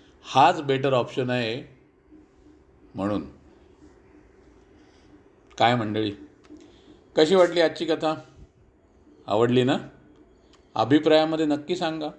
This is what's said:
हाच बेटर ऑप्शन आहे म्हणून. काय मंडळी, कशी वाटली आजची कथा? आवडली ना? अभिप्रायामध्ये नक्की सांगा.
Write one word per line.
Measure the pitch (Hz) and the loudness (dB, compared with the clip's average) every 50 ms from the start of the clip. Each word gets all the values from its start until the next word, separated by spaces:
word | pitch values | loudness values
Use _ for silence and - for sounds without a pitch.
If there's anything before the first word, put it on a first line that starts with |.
| _ _ _ _ _ | _ _ _ _ _
हाच | - - 131 143 170 180 165 147 | -2 2 4 4 4 4 0 -4
बेटर | 135 135 131 135 139 131 | -4 -4 -2 0 0 0
ऑप्शन | 123 117 - - 143 123 123 | 0 -2 -2 -4 -6 -4 -4
आहे | 123 123 120 110 113 139 - - - _ _ _ _ _ _ _ - - _ _ _ _ _ - _ _ _ _ _ _ _ _ _ | -4 -4 -4 -4 -6 -8 -12 -16 -20 _ _ _ _ _ _ _ -20 -20 _ _ _ _ _ -20 _ _ _ _ _ _ _ _ _
म्हणून. | 107 95 104 104 98 - - - - _ _ _ _ _ _ _ _ - - _ _ _ _ _ - _ _ _ _ _ _ _ _ _ _ _ _ _ _ _ _ _ _ - - _ _ _ _ _ _ - - | -6 -4 -4 -4 -4 -6 -8 -16 -20 _ _ _ _ _ _ _ _ -20 -20 _ _ _ _ _ -20 _ _ _ _ _ _ _ _ _ _ _ _ _ _ _ _ _ _ -20 -20 _ _ _ _ _ _ -2 0
काय | 117 117 123 | 2 2 2
मंडळी, | 123 110 107 104 110 110 104 98 - - - _ _ _ - - - - - - - _ - - - _ _ _ | 0 -2 -4 -4 -4 -4 -4 -6 -8 -16 -20 _ _ _ -20 -20 -20 -20 -20 -20 -20 _ -20 -20 -20 _ _ _
कशी | 160 160 156 190 | 2 4 4 6
वाटली | 185 175 170 165 175 | 4 4 4 4 0
आजची | 165 156 156 - - | 0 0 0 -4 -4
कथा? | 156 160 151 165 156 160 - - - _ - - - _ _ _ _ _ _ _ _ _ _ _ _ _ _ _ | -4 -4 -2 -2 -4 -6 -6 -10 -18 _ -20 -20 -20 _ _ _ _ _ _ _ _ _ _ _ _ _ _ _
आवडली | - 101 107 117 120 123 127 123 | -4 0 0 2 2 2 2 2
ना? | 123 156 - - - - - _ _ _ _ _ _ _ _ _ _ _ _ _ _ _ | 2 -2 -4 -6 -10 -18 -20 _ _ _ _ _ _ _ _ _ _ _ _ _ _ _
अभिप्रायामध्ये | - 113 113 143 151 151 160 156 156 156 156 160 156 160 | -4 0 2 2 2 4 4 4 4 4 2 -2 -2 -2
नक्की | 151 147 143 143 - 180 | -2 -2 -4 -4 -8 -6
सांगा. | 180 185 160 160 160 151 156 175 | -6 -4 -6 -6 -8 -10 -10 -12